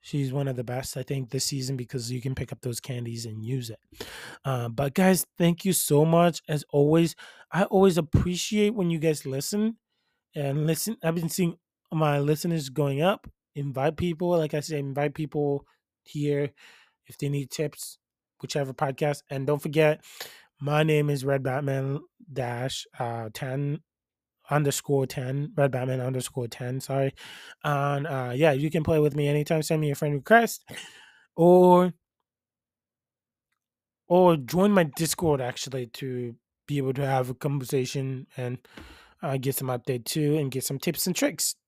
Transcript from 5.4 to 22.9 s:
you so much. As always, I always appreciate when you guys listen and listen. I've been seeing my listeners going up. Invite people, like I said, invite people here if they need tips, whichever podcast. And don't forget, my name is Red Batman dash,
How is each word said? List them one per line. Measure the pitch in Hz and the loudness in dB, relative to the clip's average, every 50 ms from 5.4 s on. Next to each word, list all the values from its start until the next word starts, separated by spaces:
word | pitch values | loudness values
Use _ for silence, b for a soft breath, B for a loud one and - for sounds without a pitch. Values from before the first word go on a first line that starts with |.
| 175 170 170 170 - | 2 2 2 2 0
you | 190 175 | 0 0
so | - - - 147 143 151 | 0 2 4 6 6 6
much. | 160 165 170 175 175 165 - _ - | 6 6 6 6 4 4 0 _ -4
As | 156 147 131 _ | -4 -4 -4 _
always, | - 147 143 147 156 165 170 160 - B B B B B B B - | 2 4 4 6 6 6 4 4 0 B B B B B B B 0
I | 160 196 | 0 0
always | - - 190 190 196 175 170 | 2 4 6 6 6 4 4
appreciate | 165 147 - - - 175 180 170 - - 214 214 208 208 226 | -2 2 2 2 2 2 -2 -4 -4 -2 2 2 2 2 2
when | 220 185 170 | 0 -2 0
you | 170 160 | 0 0
guys | 147 165 156 147 - | 0 0 0 0 -4
listen | 139 131 135 143 - - 208 214 220 226 _ _ _ _ _ _ _ _ _ _ _ _ | -6 -6 -6 -4 -4 -2 0 0 0 -2 _ _ _ _ _ _ _ _ _ _ _ _
and | 156 143 139 139 151 151 | -6 -4 -2 0 0 2
listen. | 156 160 160 - 208 226 - - | 0 0 0 -2 -6 -6 -2 -2
I've | 165 165 | -2 0
been | 175 165 165 | 0 -2 -4
seeing | - - 185 170 175 _ _ _ _ _ _ _ - | 0 0 0 0 0 _ _ _ _ _ _ _ -2
my | 160 156 151 143 143 | 0 2 2 2 2
listeners | 143 143 156 151 - 175 170 160 139 135 | 2 0 0 0 0 -2 -2 -2 -4 -6
going | 127 151 147 143 135 139 | -4 -2 -2 -2 0 0
up. | 156 185 214 - _ - - _ _ _ _ | 2 0 0 0 _ -20 -20 _ _ _ _
Invite | 147 143 143 131 131 131 156 160 | -8 -8 -6 -4 0 0 0 0
people, | - 175 175 165 156 180 175 | 0 -4 -4 -2 -2 -2 0
like | 175 170 156 151 - | 2 2 0 0 -2
I | 151 | -4
said, | 147 - 160 143 | -4 -4 -6 -6
invite | 143 139 135 139 147 147 143 | -6 -4 -4 -2 -2 -2 -2
people | - 156 139 - 156 147 143 143 143 - _ _ _ _ _ _ _ _ | -4 -8 -6 -4 -2 -2 -2 -2 -4 -6 _ _ _ _ _ _ _ _
here | - - 147 143 143 143 143 143 139 _ b b b b b b b b b _ | -14 -8 -4 -2 0 0 0 -2 -4 _ b b b b b b b b b _
if | _ - | _ -12
they | - - 143 | -8 -6 -4
need | 143 143 139 127 - | -2 -4 -4 -6 -6
tips, | - 156 147 - - - - - _ _ _ _ _ _ _ _ _ | -6 -6 -6 -6 -10 -16 -16 -16 _ _ _ _ _ _ _ _ _
whichever | - 123 - 151 143 135 131 | -12 -6 -4 -4 -4 -4 -4
podcast. | - 156 139 135 - 156 147 143 - - _ | -4 -4 -4 -2 -2 -2 -2 -2 -4 -8 _
And | 143 135 135 | -8 -6 -2
don't | 131 147 147 - | -2 -2 -2 -2
forget, | 165 139 160 156 151 151 - B B B B B B B B B B B _ | -2 2 4 4 4 4 0 B B B B B B B B B B B _
my | 139 139 147 151 156 | -4 0 2 2 4
name | 160 151 151 147 147 | 4 4 4 4 2
is | 147 139 127 | 0 -2 0
Red | 139 139 139 131 | 0 0 0 0
Batman | 135 127 139 147 135 135 135 135 135 139 147 320 _ _ _ - - 135 | -2 -4 -2 -2 -2 -2 -2 -2 -4 -4 -6 -8 _ _ _ -20 -14 -6
dash, | 131 127 120 120 117 127 135 - - - _ | -6 -4 -4 -4 -4 -4 -6 -6 -8 -12 _